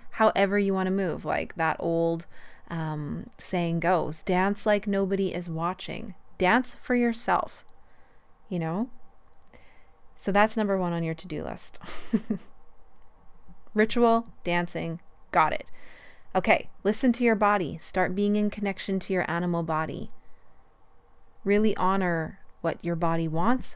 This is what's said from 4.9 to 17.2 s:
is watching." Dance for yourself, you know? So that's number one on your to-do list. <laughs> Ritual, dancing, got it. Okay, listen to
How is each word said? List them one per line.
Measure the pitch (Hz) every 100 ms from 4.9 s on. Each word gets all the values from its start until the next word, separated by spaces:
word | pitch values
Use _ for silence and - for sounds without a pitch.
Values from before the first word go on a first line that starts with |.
| 196 190 196 190
is | - 175
watching." | 160 170 190 - 175 - - - -
Dance | 180 226 262
for | - - 247
yourself, | 240 226 - 180 - - - - - - - - - - -
you | 175
know? | 160 175 254 - - - - - - - - - - - - -
So | -
that's | 196 214 220
number | 208 190
one | 180
on | 170
your | 165
to-do | 165 180 156
list. | 156 - - - - - -
<laughs> | 220 - 196 - - - - - - - - - - - - -
Ritual, | 214 220 240 233 226 233 -
dancing, | - 175 175 165 165 165 - - -
got | 175 156
it. | - - - - - - - -
Okay, | 190 185 190 - -
listen | 196 214 262
to | 233